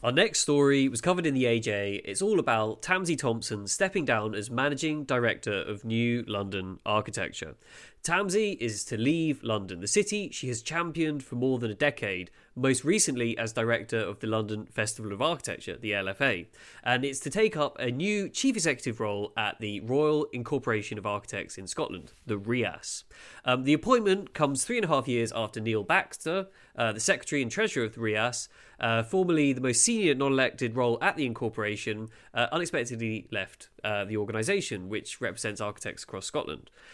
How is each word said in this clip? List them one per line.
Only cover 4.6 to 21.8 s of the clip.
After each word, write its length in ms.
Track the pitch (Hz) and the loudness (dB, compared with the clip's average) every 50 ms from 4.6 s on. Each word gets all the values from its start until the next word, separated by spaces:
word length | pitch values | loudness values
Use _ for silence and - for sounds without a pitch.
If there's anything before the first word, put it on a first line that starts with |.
| 131 143 143 135 156 156 151 151 147 | 0 0 0 0 -2 -2 -2 -4 -2
Director 560 | - 135 123 120 113 101 - - - 104 98 | 0 0 2 2 2 0 0 -2 -2 -2 -2
of 240 | 85 - 104 101 - | -2 -4 -6 -8 -4
New 380 | 113 113 113 117 120 120 120 117 - | -2 0 2 2 2 2 0 -2 -2
London 520 | 107 101 101 98 98 98 92 92 92 - _ | -2 -2 -2 -2 -4 -4 -4 -6 -8 -8 _
Architecture. 720 | - 104 107 107 - 110 - 95 - - - - - - _ _ - - - - - - _ _ | 0 0 0 0 -2 -6 -6 -6 -6 -6 -10 -12 -12 -14 _ _ -20 -20 -20 -20 -20 -20 _ _
Tamsy 540 | - 165 180 208 196 175 208 220 208 190 - | 0 2 2 2 2 2 2 2 2 0 -2
is 240 | 117 120 107 101 - | -2 -4 -2 -4 -6
to 120 | - - 107 | -6 -2 0
leave 460 | 113 135 160 165 160 156 143 - - | 2 2 2 2 2 0 0 -2 -2
London, 360 | 113 110 104 98 92 95 85 | -2 -2 -2 -2 -4 -8 -6
the 80 | 92 104 | -4 0
city 440 | - 208 202 208 208 208 202 147 | 2 2 2 2 0 -4 -4 -6
she 160 | - - - 127 | -8 -8 -6 -4
has 160 | 123 113 - | -4 -4 -6
championed 600 | - 151 170 170 170 151 160 160 156 151 143 127 | -4 -4 -2 -2 -2 0 0 0 0 0 -4 -6
for 120 | - - | -6 -4
more 240 | 120 123 131 131 123 | 0 2 2 2 2
than 100 | 120 113 | 0 -2
a 60 | 104 | 0
decade, 560 | 95 143 143 135 - - 104 95 90 90 87 - - - _ _ | 2 2 2 2 0 -4 -2 -2 -4 -6 -10 -14 -20 -20 _ _
most 280 | 127 127 135 131 131 - | 0 4 4 4 4 4
recently 540 | 139 190 220 - - 139 123 120 117 113 - | 2 4 4 4 2 2 0 0 0 0 0
as 160 | 113 110 113 | -2 -2 0
Director 460 | 123 113 117 117 - - 117 - 113 | 0 2 2 2 0 0 -2 -2 -2
of 220 | 107 104 104 - | -2 -2 -4 -6
the 60 | - 110 | -2 0
London 380 | 110 110 110 104 107 107 107 | 0 0 0 -2 -4 -6 -8
Festival 480 | - - - 107 107 - - 110 104 101 | -8 -4 -2 -2 -2 -2 -6 -6 -8 -4
of 80 | 98 | 0
Architecture, 560 | 123 160 170 151 - - 92 - - - 90 - | 0 0 0 -2 -4 -8 -8 -8 -8 -10 -10 -6
the 160 | 120 107 101 | -2 -2 0
L 160 | 101 95 95 | 0 0 -2
F 100 | 98 - | -2 0
A. 280 | 139 135 110 90 85 - _ - - - - - - | 0 0 0 0 -4 -12 _ -20 -20 -20 -20 -8 0
And 220 | 123 123 123 131 | 0 0 2 2
it's 140 | 143 135 135 | -2 -4 -4
to 100 | - 147 | -8 -4
take 260 | - 202 220 220 - | 2 2 2 2 4
up 220 | 156 147 139 - - | 2 -2 -2 -2 -4
a 140 | - 123 | -4 -2
new 360 | 123 131 165 202 208 208 196 175 | -2 -2 0 0 0 0 -2 -4
Chief 280 | - - - 269 254 | -4 0 2 2 2
Executive 440 | 220 160 165 135 120 - 131 113 113 | 2 2 0 0 0 -2 -6 -4 -2
role 340 | 110 107 101 101 104 101 - - | -2 -2 -2 -2 -4 -4 -4 -2
at 220 | 110 104 - - | -2 -2 -2 -4
the 220 | 113 107 104 101 | -6 -6 -6 -6
Royal 420 | - 113 127 143 151 151 156 151 147 - - | -4 0 2 4 4 4 4 2 0 -2 -4
Incorporation 640 | 123 120 - 151 135 - - 113 107 101 - 110 107 | -8 -4 -2 -2 -2 0 0 0 0 0 -4 -8 -6
of 80 | 95 | -4
Architects 540 | 104 101 101 - - - 101 87 - - - | -2 -4 -4 -6 -6 -8 -8 -8 -8 -10 -14
in 80 | 98 90 | -10 -8
Scotland, 460 | - - | -4 -4